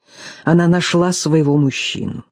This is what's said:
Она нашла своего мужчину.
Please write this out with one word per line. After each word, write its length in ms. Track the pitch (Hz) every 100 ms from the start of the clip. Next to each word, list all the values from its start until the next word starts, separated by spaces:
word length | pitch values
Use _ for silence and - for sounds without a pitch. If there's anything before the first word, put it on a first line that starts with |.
| _ - - -
Она 240 | - 170 170
нашла 440 | 175 - 170 180
своего 440 | 180 151 160 143 147
мужчину. 680 | 139 - - - - - -